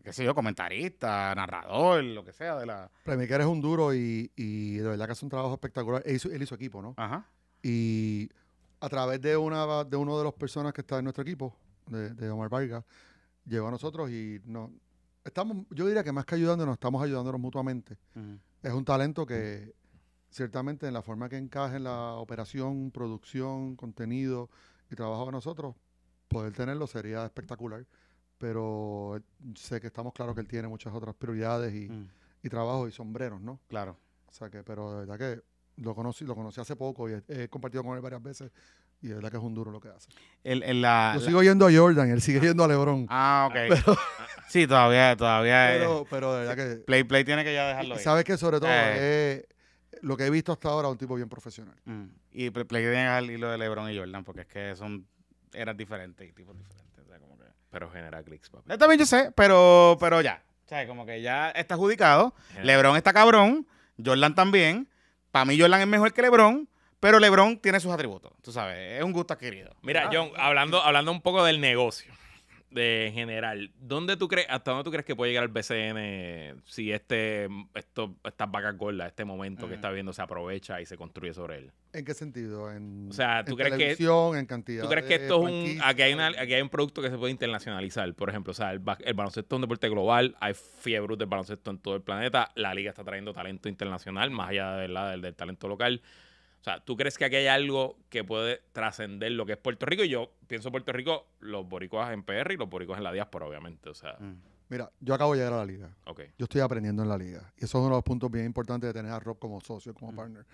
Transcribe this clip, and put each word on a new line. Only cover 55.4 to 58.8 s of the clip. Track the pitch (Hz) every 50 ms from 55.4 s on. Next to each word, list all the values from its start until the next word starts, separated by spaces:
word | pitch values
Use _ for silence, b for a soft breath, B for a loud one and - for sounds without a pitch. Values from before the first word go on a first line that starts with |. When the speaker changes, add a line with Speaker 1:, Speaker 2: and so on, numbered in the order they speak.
| _ _
Speaker 1:
eras | - 107 113 110 107
diferentes | 101 110 95 110 95 92 90 87 _ 92 85
y |
tipos | 85 _ 92 92 101
diferentes. | 95 95 95 - - _ _ _ 69
O | 71 87
sea, | 90 80
como | 69 69 71 _
que | 62 53 _ _ _ _
Speaker 3:
Pero | - 87 85 85
genera | 90 87 85 80 78 80
clics, | 78 80 78 76 _ -
papi. | - - - -
Speaker 1:
Eh, | 208
también | 214